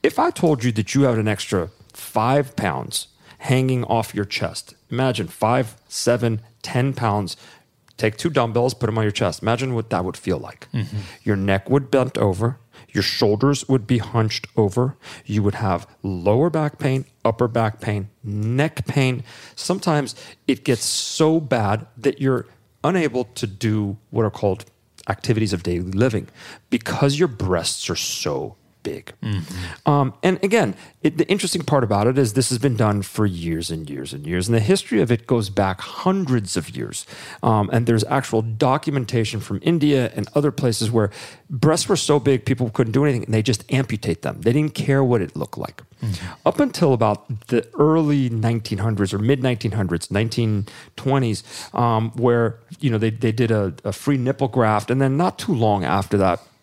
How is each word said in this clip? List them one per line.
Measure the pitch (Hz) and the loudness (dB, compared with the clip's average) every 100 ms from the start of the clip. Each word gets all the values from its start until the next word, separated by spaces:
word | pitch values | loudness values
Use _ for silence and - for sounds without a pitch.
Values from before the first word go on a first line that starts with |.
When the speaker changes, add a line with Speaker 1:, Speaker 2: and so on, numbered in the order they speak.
Speaker 1:
if | 147 - | 0 2
I | 339 | -2
told | - 170 139 | 2 2 2
you | 123 | 0
that | 110 104 | -2 0
you | 143 | 2
have | 135 117 | 2 2
an | 107 | 0
extra | 101 - 98 82 _ - | -2 -2 -2 -4 _ -20
five | - - 110 117 143 131 - | -20 -4 0 2 2 0 -2
pounds | 98 65 - - - _ - - | -2 -2 -6 -8 -10 _ -20 -12
hanging | - 127 131 127 | 0 2 2 -2
off | 120 113 110 101 | 0 -2 -2 -6
your | |
chest, | 101 - 95 - - _ _ | -6 -4 -6 -6 -16 _ _
imagine | 120 131 117 87 | -2 -2 -2 -6
five, | - 110 127 117 - _ | -2 2 2 0 -8 _
seven, | - - 120 117 110 - _ | -4 0 2 0 -2 -8 _
ten | - 123 135 | -4 0 0
pounds, | 127 113 104 92 - - - _ _ _ - | 0 0 0 -2 -10 -18 -20 _ _ _ -2
take | 110 110 | -2 0
two | 175 | -2
dumbbells, | 139 117 113 123 | 0 0 0 0
put | - 110 | 0 -2
'em | 113 | 0
on | |
your | 107 | 0
chest. | - 98 - | 0 -2 -2
Imagine | 110 117 131 | -2 0 -2
what | 120 110 | -4 -4
that | 90 | -4
would | 90 - | -4 -6
feel | - 82 | -4 -4
like. | - - - | -6 -18 -8
Speaker 2:
Mm-hmm. | 117 101 107 95 - | -6 -4 -8 -10 -6
Speaker 1:
Your | - 101 | -2 0
neck | 98 98 - | 2 0 2
would | 139 127 | 0 2
bent | 135 127 - | 0 2 0
over. | 104 92 117 127 _ - - | 0 2 -2 -4 _ -20 -6
Your | - | -2
shoulders | - - 104 104 139 139 - | -2 2 2 4 2 2 0
would | 131 107 | 0 2
be | 123 | -2
hunched | 104 117 107 - - - | 0 0 0 -2 -4 0
over. | 104 123 127 - - - - | 2 2 -2 -4 -18 -18 -4
You | 107 | 0
would | 101 - | 0 0
have | 104 90 - _ | -2 -2 -4 _
lower | 98 90 90 113 170 | -6 -2 2 4 2
back | 156 151 - | 0 -2 -2
pain, | 139 131 - _ | -2 -2 -6 _
upper | 117 113 120 | -2 0 0
back | 120 113 - | 2 0 -2
pain, | - 104 95 _ | -4 -4 -6 _
neck | 107 104 107 127 156 - - | -8 -4 -2 0 0 -2 -2
pain. | 143 131 127 - - - | 2 2 0 -10 -20 -20
Sometimes | - - 190 180 151 131 - - - - | -12 -4 -2 2 2 0 -8 -20 -8 -2
it | 131 | -2
gets | - 120 | 0 0
so | - - - - 156 160 | 0 -4 -6 2 4 2
bad | 143 123 101 110 - - | 2 0 2 0 -4 -2
that | 135 - | -2 0
you're | 135 127 - _ _ _ | 0 0 -4 _ _ _
unable | 143 185 151 123 | 0 2 0 -2
to | 120 - 98 | -4 -6 -8
do | 98 113 107 101 98 _ | -2 -2 0 -2 -6 _
what | 120 | -2
are | 107 | -2
called | - 104 95 - _ _ _ - | 0 -2 -2 -8 _ _ _ -6
activities | 101 - 110 107 | -4 0 0 0
of | 90 | -2
daily | 90 87 90 | -2 -2 -2
living | 98 127 110 - - - - _ | 0 2 0 -6 -18 -20 -20 _
because | 120 - - 139 143 | -4 -2 0 2 2
your | 175 | 0
breasts | 110 95 87 82 - - | 0 -2 0 -2 -6 -6
are | 85 | -6
so | - - 76 69 - - _ _ | -6 -4 -4 -4 -6 -12 _ _
big. | - - - - | -10 -10 -14 -10
Speaker 2:
Mm-hmm. | 110 101 80 90 85 - - | -6 -4 -6 -10 -10 -4 2
Speaker 1:
Um, | 143 131 - | 2 2 0
and | 175 185 | 0 2
again, | 196 226 123 92 - _ | 2 2 2 -2 -14 _
it, | 151 156 | -2 0
the | - | 0
interesting | 202 185 180 | 0 0 -4
part | - 143 | 2 2
about | 110 101 110 | 4 2 2
it | 131 | 2
is | 123 | 2
this | 104 123 | 2 0
has | 123 | 0
been | 139 110 | 0 2
done | 107 104 | 2 2
for | 92 - 104 | -2 0 0
years | 87 82 82 85 | 0 -4 -4 -4
and | 82 73 | -8 -8
years | 69 71 | -10 -10
and | 139 | -10
years. | 147 90 92 | -4 -2 2
And | |
the | 117 | 2
history | 107 196 - - | 4 0 2 0
of | 127 | 2
it | 117 - | 0 2
goes | 120 101 | 0 0
back | 101 95 95 | 0 0 -2
hundreds | - - 185 196 156 123 95 92 | -10 -2 0 0 0 0 0 -6
of | 78 | -6
years. | 110 53 - - - - - | -8 -8 -10 -14 -18 -18 -2
Um, | 113 107 101 | 2 2 2
and | 117 120 | 0 2
there's | 113 | 0
actual | - 139 - 110 | 2 -2 0 -2
documentation | 113 110 139 143 - 143 113 120 107 104 | -2 0 2 2 0 -4 -2 -2 -2 -4
from | - 101 | -6 -2
India | - 170 147 135 120 | 0 2 2 2 0
and | - 98 | -4 -2
other | 147 147 | 0 0
places | - 135 110 110 | 0 -2 0 0
where | 117 101 - - - _ | 2 0 -4 -18 -20 _
breasts | 131 - 170 - | 2 4 4 2
were | - | 0
so | - 147 | 4 4
big, | 127 127 | 4 2
people | - 127 120 | 0 -2 0
couldn't | 107 117 | 0 2
do | 113 | 2
anything, | 147 123 | 2 0
and | - | 0
they | 110 | 0
just | 107 110 - | 2 -2 0
amputate | 135 135 104 98 82 | -2 0 -4 -4 -4
them. | - - | -4 -2
They | 98 | 2
didn't | 131 151 | 2 0
care | - - 139 | -2 0 2
what | 131 120 | 4 2
it | 80 | 0
looked | - 69 - | -6 -8 -8
like. | - - - _ | -12 -12 -20 _
Speaker 2:
Mm-hmm. | 113 85 90 - - | -6 -4 -8 -2 -2
Speaker 1:
Up | - | 2
until | 285 - 160 | 0 2 2
about | 123 110 101 - 107 - | 4 2 0 -6 -12 0
the | 113 - - | 0 0 2
early | 151 160 151 143 127 | 4 4 2 2 0
nineteen | 113 113 117 107 98 | 0 0 0 -4 -2
hundreds | 110 101 98 | -2 0 0
or | 101 | 0
mid | 110 139 | 2 2
nineteen | 127 117 113 | 0 0 -2
hundreds, | 104 92 82 - | -2 -2 -2 -2
nineteen | 101 113 113 113 104 98 - - | -2 0 0 0 0 -4 -12 -20
twenties, | - 131 135 120 101 - - - | -6 0 2 2 -2 -8 -16 -8
um, | - 117 110 113 | 0 2 2 0
where, | 113 120 120 113 113 _ - | 0 2 4 2 -2 _ -4
you | 139 | 0
know, | 110 | 2
they, | 110 | 0
they | 110 117 | 0 -2
did | 110 117 | 0 2
a, | 110 95 - | 2 0 -4
a | 95 | -8
free | 92 - 139 | -4 0 0
nipple | 123 135 131 | 0 0 0
graft, | 127 110 107 101 | 2 4 2 0
and | 131 | 0
then | 135 139 | 2 2
not | 185 - | 0 -2
too | - | -4
long | 135 110 101 | 2 2 2
after | 71 98 92 101 | 2 0 0 2
that | 95 85 - _ | 2 0 -6 _